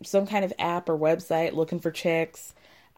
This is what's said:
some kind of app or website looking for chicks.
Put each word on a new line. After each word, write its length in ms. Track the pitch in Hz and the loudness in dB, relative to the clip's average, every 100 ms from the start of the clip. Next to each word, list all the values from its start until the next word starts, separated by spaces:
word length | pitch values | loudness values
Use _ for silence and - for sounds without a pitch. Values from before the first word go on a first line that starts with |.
some 240 | - 196 196 | -2 0 2
kind 180 | 214 190 | 0 -2
of 80 | - | -2
app 280 | 170 175 175 | -2 0 0
or 100 | 156 | 2
website 560 | 156 165 175 160 165 | 2 2 2 0 0
looking 260 | 156 160 175 | 0 -2 -2
for 120 | 170 | -4
chicks. 600 | 160 175 165 160 - - - - - _ | -2 0 2 0 -6 -20 -20 -20 -20 _